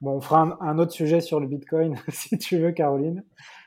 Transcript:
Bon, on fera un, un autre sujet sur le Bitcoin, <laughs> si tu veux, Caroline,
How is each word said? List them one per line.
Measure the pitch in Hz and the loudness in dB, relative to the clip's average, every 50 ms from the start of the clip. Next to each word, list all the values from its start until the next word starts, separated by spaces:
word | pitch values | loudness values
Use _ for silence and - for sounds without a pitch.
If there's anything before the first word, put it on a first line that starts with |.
Bon, | 143 139 139 | -6 -4 -4
on | 139 | -4
fera | 135 - 151 160 | 0 4 4 4
un, | 160 165 170 - | 4 4 2 -2
un | 185 156 151 160 | -4 -2 0 0
autre | 170 165 - | 0 0 0
sujet | - 160 151 165 170 | -2 0 2 2 2
sur | 165 - 160 151 | 2 0 -2 -2
le | 143 | -2
Bitcoin, | 131 143 143 139 - 160 160 165 165 143 120 - | -2 -6 -8 -6 -2 0 0 0 0 -2 -4 -8
<laughs> | - | -10
si | - - - - 226 170 | -10 -10 -6 -4 -4 -4
tu | - - 185 170 | -2 -2 0 2
veux, | 160 170 170 | 2 0 0
Caroline, | 170 156 143 139 139 143 160 170 185 196 - _ - - - - - - | 0 0 0 2 0 0 -2 -4 -6 -10 -14 _ -20 -20 -20 -20 -20 -20